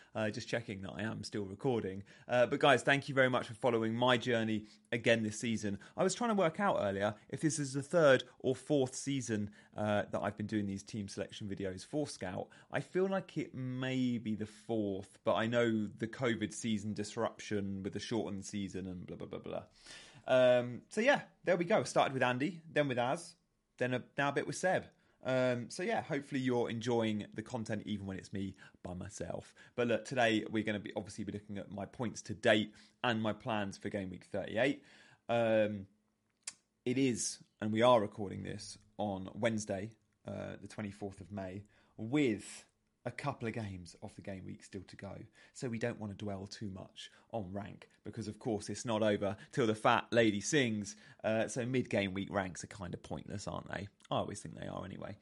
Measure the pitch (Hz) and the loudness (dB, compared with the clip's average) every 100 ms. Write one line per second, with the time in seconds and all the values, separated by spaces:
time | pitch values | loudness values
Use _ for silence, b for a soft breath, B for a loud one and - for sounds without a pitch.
0 | B 110 107 110 - 117 113 101 95 73 | B -2 -2 -2 -4 -4 -4 -8 -8 -6
1 | 110 107 104 110 95 98 139 117 101 95 | -6 -6 -6 -6 -6 -4 0 2 0 -6
2 | 101 B B 123 120 143 147 127 - 139 | -12 B B 4 4 6 6 6 6 2
3 | 131 135 127 123 - 110 131 117 113 117 | 2 4 4 4 -2 -2 2 2 2 2
4 | 127 123 127 117 110 110 - B - 120 | 4 4 4 2 2 -2 -4 B -4 0
5 | 117 117 107 107 120 110 104 101 B - | 6 6 4 -2 -2 -2 -2 -4 B 0
6 | 185 - 240 202 165 165 202 - 101 98 | 0 2 2 4 4 4 2 4 2 2
7 | 101 107 B 131 160 135 139 139 135 175 | 0 0 B -2 0 0 -2 -4 0 6
8 | 151 127 - B - 127 - 147 127 - | 8 8 6 B 0 0 2 2 2 0
9 | - 139 117 110 104 B B - 107 104 | -2 -2 0 0 0 B B -4 2 2
10 | - - 98 104 107 107 101 98 - 117 | 2 0 -2 -2 -2 0 0 -4 -6 -8
11 | 101 - - - 107 95 95 95 - 151 | -6 -6 -8 -6 -8 -6 -6 -6 -6 -4
12 | 143 - 95 98 - B B - - 180 | -4 -6 -6 -6 -8 B B -6 -2 0
13 | 190 190 190 - - - 127 127 131 131 | 0 0 -4 -6 -6 -6 -6 -4 -2 2
14 | 127 120 113 104 104 - - 113 104 98 | 2 0 -2 -4 -6 -10 -4 0 0 -2
15 | 101 - - 95 113 120 117 110 104 - | -6 -6 0 2 4 4 4 2 0 -4
16 | 110 - 131 107 104 - 117 107 104 101 | -8 -2 -2 0 -2 -4 -2 -2 -2 -6
17 | 104 - 110 - - 104 98 98 98 101 | -6 -2 -2 -4 -4 -2 -2 -4 -4 -6
18 | - 113 90 98 95 104 98 92 92 90 | -2 -2 -2 -6 -6 -6 -6 -6 -8 -8
19 | - 82 95 92 - 85 87 B B B | -10 -12 -10 -10 -8 -10 -10 B B B
20 | B B - 127 127 123 123 120 - - | B B 2 6 6 6 2 -6 -8 0
21 | 240 277 - _ - 180 170 208 127 160 | 2 2 0 _ 0 2 4 2 2 2
22 | 135 135 123 127 151 180 - 151 143 123 | 2 4 2 2 -2 -4 -4 0 2 2
23 | 120 143 - - _ _ _ - 123 123 | 0 0 -6 -18 _ _ _ -4 -2 -2
24 | - - 139 143 - 147 185 170 - _ | -4 -2 0 0 -2 0 2 2 0 _
25 | b b - 131 127 120 117 - 185 226 | b b 0 2 4 2 -2 -6 -2 -2
26 | - 151 143 139 127 120 117 113 113 117 | 0 -4 -2 -2 2 2 2 0 2 4
27 | 110 107 - - 110 123 110 110 - 104 | 4 2 -4 -8 -6 -6 -4 -4 -2 -4
28 | 98 92 - 101 98 95 B _ 90 90 | -4 -8 -6 -6 -6 -8 B _ -10 -8
29 | 95 - 85 - - - B - 120 110 | -8 -8 -6 -6 -8 -18 B -2 0 0
30 | - 127 117 110 - 107 107 104 - - | 0 2 4 4 0 -2 -2 -2 -4 -8
31 | 98 - 98 104 - 98 82 98 95 - | -8 -8 -8 -8 -8 -10 -10 -8 -10 -4
32 | 113 - - 92 117 110 104 B B _ | -6 -6 -10 2 6 6 4 B B _
33 | 123 113 110 104 131 107 98 92 104 101 | 0 2 0 -2 -2 -2 -2 -4 -6 -4
34 | 95 90 - 98 82 98 135 147 B B | -6 -8 -6 -6 -2 2 2 2 B B
35 | B B - 117 113 110 104 104 98 _ | B B -2 2 4 4 4 0 -10 _
36 | _ _ _ _ - - _ _ - 127 | _ _ _ _ -16 -16 _ _ -2 2
37 | 135 104 - - - - 107 110 120 120 | 2 2 -2 -8 -16 -8 -2 4 8 8
38 | 101 - 98 98 95 98 - - _ - | 4 -4 -8 -6 -8 -8 -10 -16 _ -6
39 | 104 95 95 - 117 110 104 98 110 - | -4 -4 -6 -2 0 0 -2 -4 -6 -12
40 | _ _ - 101 95 95 98 - 104 98 | _ _ -12 -10 -10 -12 -14 -8 -8 -6
41 | 101 92 85 101 95 95 107 b b - | -10 -10 -10 -8 -8 -8 -12 b b -12
42 | 110 147 135 101 - - - _ _ _ | -2 2 4 2 -4 -16 -18 _ _ _
43 | 131 - 143 127 117 117 104 95 87 - | -10 -6 -6 -4 -4 -4 -6 -8 -14 -14
44 | 107 - 92 95 95 98 - 101 90 - | -16 -14 -12 -10 -10 -14 -12 -14 -14 -14
45 | 98 95 110 B B - 131 113 117 - | -14 -12 -16 B B -8 -6 -4 -4 -4
46 | 107 92 104 98 98 - 107 95 95 - | -8 -6 -6 -6 -8 -8 -10 -10 -14 -16
47 | - b b 113 90 98 101 92 - b | -18 b b -8 -6 -8 -8 -12 -20 b
48 | - 110 104 107 131 107 101 104 123 107 | -12 -8 -8 -6 -2 -2 -2 -8 -2 2
49 | 107 104 98 98 B - 117 107 135 113 | 4 4 0 -4 B 0 2 4 4 4
50 | - 117 113 101 - 156 123 107 98 - | 4 4 6 4 0 2 2 0 -6 -10
51 | B B 107 110 107 139 117 131 123 110 | B B 0 2 0 -2 0 0 2 2
52 | 98 92 98 98 92 80 - - 90 98 | 0 0 -2 -2 -2 -6 -12 -10 -10 -10
53 | - 78 - 101 90 - - - 101 _ | -8 -10 -8 -8 -6 -8 -6 -8 -8 _
54 | - 131 95 98 82 - 95 - 92 - | -4 -2 -2 -6 -10 -10 -8 -8 -8 -10
55 | - 104 | -12 -14